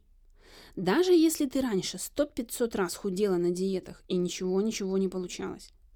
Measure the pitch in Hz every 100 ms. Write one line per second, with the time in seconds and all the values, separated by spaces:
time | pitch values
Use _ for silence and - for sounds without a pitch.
0 | _ _ _ _ - - - - 185 269
1 | 370 349 320 320 269 269 254 190 - 185
2 | - - 294 - 226 - 233 220 180 -
3 | 202 180 208 175 175 180 190 185 185 -
4 | - 180 175 - 185 190 220 220 190 190
5 | 190 185 180 - - - - _ _